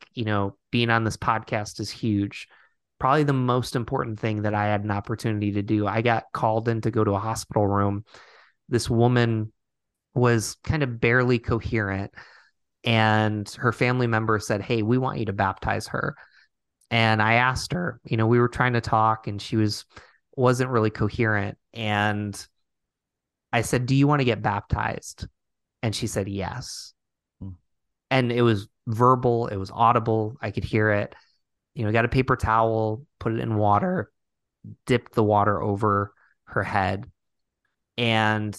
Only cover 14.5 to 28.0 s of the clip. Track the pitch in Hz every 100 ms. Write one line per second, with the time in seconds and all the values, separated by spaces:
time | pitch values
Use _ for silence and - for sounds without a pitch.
14.5 | 104 101 117 107 127 127 107 107 101 95
15.5 | - 107 101 - - - - - _ _
16.5 | _ _ _ - 117 110 110 110 117 127
17.5 | 131 - 180 175 113 - 113 110 120 120
18.5 | - 127 120 - 110 110 110 - 101 -
19.5 | 110 107 - - - - _ _ - 127
20.5 | 123 127 120 107 - 107 - 110 104 101
21.5 | - _ 113 107 104 104 104 104 95 -
22.5 | _ _ _ _ _ _ _ _ _ _
23.5 | 120 110 123 123 135 143 147 123 107 110
24.5 | 101 - 107 113 - - - - _ _
25.5 | _ _ _ 113 - 110 107 98 98 90
26.5 | 127 - - - _ _ _ _ _ 98
27.5 | 92 _ _ _ _